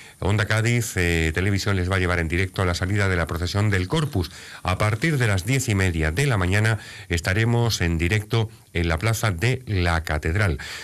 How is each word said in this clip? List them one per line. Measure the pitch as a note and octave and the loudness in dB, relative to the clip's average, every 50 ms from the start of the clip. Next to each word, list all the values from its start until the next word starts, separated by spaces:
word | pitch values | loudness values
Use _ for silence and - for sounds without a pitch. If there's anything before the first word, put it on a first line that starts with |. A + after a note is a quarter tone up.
| - - - - | -20 -20 -12 -4
Onda | - F2+ G#2 G#2+ G#2 - | -2 0 2 2 2 0
Cádiz, | A2 A2 A2 A#2 A#2+ A#2+ A2 - - F#2+ | 0 0 2 2 2 0 0 -2 0 0
eh, | F2 E2+ E2+ E2 D#2+ D#2+ D#2 | 2 2 2 2 2 2 0
Televisión | F2 F#2 G#2 G2 F#2+ - G#2 G2 | 0 0 0 0 0 0 0 0
les | F#2 F2 F2+ | 0 0 0
va | F#2+ F#2 | 0 0
a | |
llevar | F2+ F2 F2 F2 | 2 2 0 0
en | E2 D#2+ | 0 0
directo | F2 F2 F#2+ F#2 - - F#2+ | 0 0 -2 -2 -2 0 0
a | |
la | F2+ E2+ | 0 0
salida | - F#2 F#2 G#2 G#2 G2+ F#2+ | 0 -2 0 0 0 2 2
de | F#2 F2 | 2 0
la | E2 D#2+ | 0 -2
procesión | E2 E2 F2+ F2 - G2+ G#2 G#2+ | -2 -4 -4 -2 0 0 2 2
del | G2+ F#2 F2+ - | 2 0 0 0
Corpus. | - E3 D#3 C#3+ - G2 E2 - - - - - - - - | 0 0 0 0 0 -2 -2 -2 -6 -14 -18 -18 -18 -6 -4
A | G#2+ - - | -2 -2 0
partir | G#2 G#2+ A2 G#2+ - E3 D#3 C3 | 0 0 0 0 0 0 0 2
de | B2 G#2+ | 2 2
las | G2 G2 E2+ | 0 0 0
diez | G#2+ C3 C3+ B2+ - | 0 -2 -2 0 0
y | G#2 | 0
media | F#2+ F#2+ F#2 D#2+ E2 D#2 D#2 | 2 2 2 2 0 0 0
de | D#2+ - C#3+ | 0 0 0
la | C#3+ A#2 G2 | 0 2 0
mañana | F2+ F2 G2 G#2 G#2+ A2+ A2 G#2 - - - - - - | 0 2 2 2 2 2 0 -2 -4 -12 -16 -18 -6 -4
estaremos | F2 E2 - F#2+ F#2 A2 A2+ A#2 A#2 A#2+ A#2+ A2+ G#2 - | -4 -2 0 0 0 2 2 2 2 2 2 0 0 0
en | F2+ E2+ E2+ D#2+ | 0 0 2 0
directo | E2+ F2 G#2+ G#2+ G#2 - - A2+ A2 G#2+ - - - - - | 0 0 0 0 -2 0 0 0 0 -2 -4 -14 -20 -6 -4
en | E2+ E2+ E2+ | -2 0 0
la | E2 D#2 | 0 0
plaza | G#2 A2+ A2+ - - A2 | 0 0 0 0 0 -2
de | F2+ E2 G#2+ B2 B2+ B2 B2+ - | 0 0 0 0 -2 -2 -4 -4
la | G#2 F#2 F2 F2 E2+ E2 D#2+ | -2 0 2 2 2 0 0
Catedral. | - D#2 D2+ - E2 D#2+ G#2 G#2+ F#2 C#2+ C2+ - - - - | 0 -2 -2 0 0 0 2 2 0 0 -2 -6 -10 -12 -12